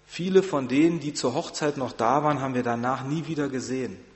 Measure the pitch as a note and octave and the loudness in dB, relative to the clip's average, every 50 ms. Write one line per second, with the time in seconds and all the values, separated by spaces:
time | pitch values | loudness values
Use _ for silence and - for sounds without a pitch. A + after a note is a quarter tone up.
0 | _ - - - E3+ F#3+ F#3+ F#3+ F#3 - D#3+ C#3+ C3 A#2+ B2+ C#3+ D#3+ E3+ E3+ D#3 | _ -16 -10 -6 -2 4 4 4 4 4 0 -2 -2 2 4 6 6 6 4 0
1 | C#3 D3 C#3+ - - B2+ B2 D#3 E3+ - - - D#3 D3 C#3+ C#3 B2+ A2+ - - | -4 -6 -4 -2 -2 0 0 -2 -4 -6 -6 -2 -2 -2 -2 -2 -4 -6 -2 0
2 | A2+ A2+ C3 D3+ D3 D3+ D3 C3+ C3+ C3 B2+ B2+ A#2 A#2+ A#2 A#2 A#2 B2+ C3+ B2+ | 2 4 4 4 4 2 0 0 -2 -2 -2 -2 0 0 -2 -2 -2 -2 -2 -4
3 | C3 C3+ D3+ E3 C#3+ D3+ D#3+ D3 C#3+ C3+ B2+ B2+ A2+ A2+ B2+ C3 B2 G#2+ F#2 - | -4 -4 -4 -4 -4 -4 -4 -4 -4 -4 -4 -6 -6 -4 -4 -4 -4 -6 -8 -12
4 | - - - | -18 -20 -20